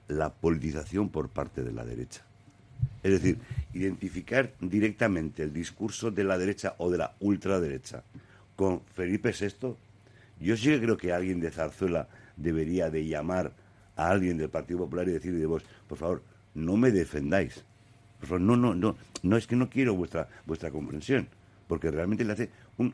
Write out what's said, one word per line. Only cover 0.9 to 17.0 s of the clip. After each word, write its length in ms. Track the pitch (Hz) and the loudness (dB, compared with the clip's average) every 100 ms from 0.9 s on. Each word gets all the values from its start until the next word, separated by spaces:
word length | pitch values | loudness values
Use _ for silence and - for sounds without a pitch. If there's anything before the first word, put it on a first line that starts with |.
| 95 101 | -2 0
por 180 | 78 65 | -2 -4
parte 360 | - 69 - | -4 -6 -6
de 100 | 62 | -6
la 100 | 57 | -6
derecha. 400 | 58 58 62 - - - - - - - - - | -8 -8 -10 -14 -20 -20 -20 -20 -20 -4 -4 0
Es 80 | 95 | 4
decir, 260 | 95 90 - - - - | 6 4 2 -2 -6 -6
identificar 800 | 90 95 90 92 87 - 127 120 - | -2 -2 -2 -6 -8 0 0 0 -4
directamente 840 | 90 101 107 104 113 90 78 - | -2 2 2 2 0 2 -2 -4
el 80 | 76 | -4
discurso 580 | 76 82 - 107 - 113 | -4 -8 -6 -8 -4 -4
de 140 | 98 | 0
la 140 | 98 92 | 2 2
derecha 380 | 95 98 95 - | 0 -2 -4 -2
o 120 | 87 | 0
de 100 | 87 | 0
la 140 | 76 - | -2 -2
ultraderecha 840 | 101 98 92 95 80 65 - - - - - - - - | 0 0 0 0 0 -4 -10 -16 -16 -20 -20 -20 -12 0
con 260 | 95 90 - - | 0 0 -4 -6
Felipe 380 | 90 104 120 | -2 0 0
sexto, 440 | - 101 - 127 - - - - - - - | 0 -4 -4 -8 -8 -16 -20 -20 -20 -20 -4
yo 160 | 82 113 | 0 2
sí 140 | 131 | 4
que 100 | 147 | 4
creo 160 | 113 104 | 2 2
que 140 | 90 | 0
alguien 280 | 87 92 87 | 0 0 -2
de 100 | 82 | -2
Zarzuela 560 | 82 78 - 92 82 - - - - | -2 -4 -2 0 0 -4 -12 -20 -6
debería 560 | 78 80 78 90 80 | -2 0 0 0 0
de 160 | 78 78 | 0 -2
llamar 460 | 76 80 92 76 - - - - - | -4 -2 -2 -2 -8 -20 -20 -12 -2
a 140 | 82 | 2
alguien 280 | 98 90 82 | 4 2 0
del 120 | 76 | -2
Partido 280 | 80 76 87 | -4 -4 -4
Popular 280 | 82 85 90 | -2 -2 -2
y 60 | |
decirle 260 | 82 90 85 | -2 -2 -2
de 80 | 78 | 0
vos, 160 | 80 - - - | -2 -6 -20 -14
"Por 100 | 76 | -6
favor, 240 | 80 82 - - _ | -4 -4 -6 -20 _
no 240 | 73 80 104 | -6 0 4
me 140 | 127 | 6
defendáis. 720 | 98 | 4